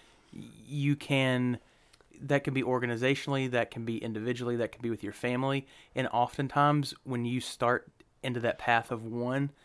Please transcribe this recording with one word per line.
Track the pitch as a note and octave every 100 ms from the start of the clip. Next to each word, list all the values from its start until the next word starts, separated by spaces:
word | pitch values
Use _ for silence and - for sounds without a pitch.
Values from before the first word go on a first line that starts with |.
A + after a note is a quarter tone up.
| - - _
y-, | - A#2 - A2
you | C#3+ C#3+ C#3+
can, | - C#3 C3 B2+ B2 A#2+ - _ _ - _ -
that | C3+ C#3+
can | C#3
be | C3+
organizationally, | A#2+ B2+ A#2+ A#2 B2+ C#3 - C3+ C3
that | B2 A#2
can | -
be | A2+ A2+
individually, | A#2 G#2+ A2+ B2 B2 A#2+
that | A2+
can | -
be | A#2
with | A2
your | G2+
family. | - B2 B2 C3+ C#3 C3+ - -
And | - B2+
oftentimes | A#2+ B2 - C3+ - C#3+ D3 C3+ -
when | - B2 A#2+
you | B2
start | - - A#2+ B2 - _ _ _
into | C3+ B2
that | A#2 -
path | - A#2 A2+
of | A#2+
one, | A2+ A#2 A#2+ C3+ C#3+ -